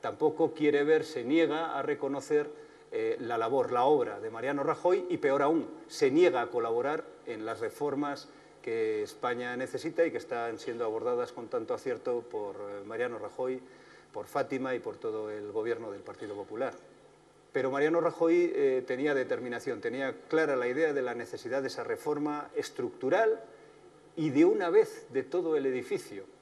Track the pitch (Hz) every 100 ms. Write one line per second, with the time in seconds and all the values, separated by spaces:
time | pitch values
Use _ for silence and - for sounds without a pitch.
0 | 117 - 156 151 160 - 147 143 147 156
1 | - - 120 160 156 151 165 139 135 143
2 | 135 139 - 151 147 - - - - 110
3 | 113 117 120 117 113 135 117 120 131 151
4 | 113 101 110 113 127 143 139 151 175 190
5 | 180 175 143 139 156 165 117 - - -
6 | 139 143 175 131 120 123 117 117 131 156
7 | - - - 110 110 113 113 - 147 139
8 | 147 139 - - - - - 113 110 107
9 | 104 - 123 123 123 123 127 127 160 160
10 | 165 113 - 120 117 110 - 117 113 113
11 | 113 123 120 - 113 127 113 117 131 123
12 | - 120 117 107 104 98 101 101 101 113
13 | 123 113 104 - 127 131 123 - - -
14 | - 104 104 165 180 135 131 123 117 98
15 | 117 110 107 107 104 104 110 110 113 101
16 | - 95 107 101 98 110 127 - - -
17 | - - _ _ _ 139 131 139 151 170
18 | 165 160 165 175 175 - 139 131 127 127
19 | 147 139 127 120 123 120 - 110 113 127
20 | 135 - - 156 156 131 123 127 160 139
21 | 123 120 117 - 117 131 135 - 117 110
22 | 147 147 147 147 147 156 - - 170 -
23 | 131 185 220 220 - - - - - -
24 | - - 156 135 175 220 180 196 - -
25 | - 131 131 175 170 151 135 127 123 196
26 | - 101 95 -